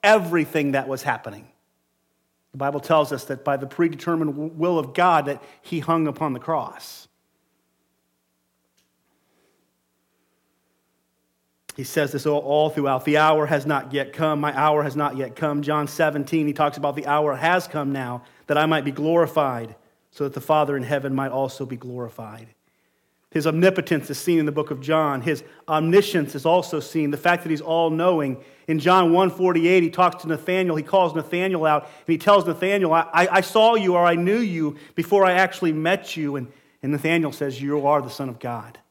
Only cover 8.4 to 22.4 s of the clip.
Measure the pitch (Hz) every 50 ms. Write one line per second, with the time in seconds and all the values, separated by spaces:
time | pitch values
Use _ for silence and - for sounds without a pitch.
8.4 | _ _ _ _ _ _ _ _ _ _ _ _ _ _ _ _ _ _ _ _
9.4 | _ _ _ _ _ _ _ _ _ _ _ _ _ _ _ _ _ _ _ _
10.4 | _ _ _ _ _ _ _ _ _ _ _ _ _ _ _ _ _ _ _ _
11.4 | _ _ _ _ _ - - - 131 - - 160 147 139 - 143 - 151 147 143
12.4 | - 135 143 151 151 156 151 151 143 135 135 131 131 156 147 151 151 156 156 156
13.4 | 151 135 156 143 135 147 151 139 - 135 131 143 139 135 - - 160 156 151 147
14.4 | 147 151 135 127 147 156 151 151 147 147 131 147 147 143 127 135 135 123 120 -
15.4 | 160 151 147 147 143 143 151 151 147 139 - - 165 156 147 147 139 - - 160
16.4 | 151 147 143 - 151 147 143 - 139 143 131 147 131 135 143 151 151 151 135 127
17.4 | 147 165 180 185 180 - - 156 143 139 139 139 131 120 123 120 - - _ _
18.4 | _ - 147 147 156 156 160 156 139 143 135 139 151 156 165 170 165 151 160 160
19.4 | 147 135 127 117 117 110 107 _ _ _ _ _ _ _ _ - 143 139 135 139
20.4 | 131 - 156 151 151 143 143 139 123 120 147 139 131 139 135 135 135 135 120 131
21.4 | 135 131 135 - 139 123 131 117 127 123 123 123 123 113 - - 113 107 107 110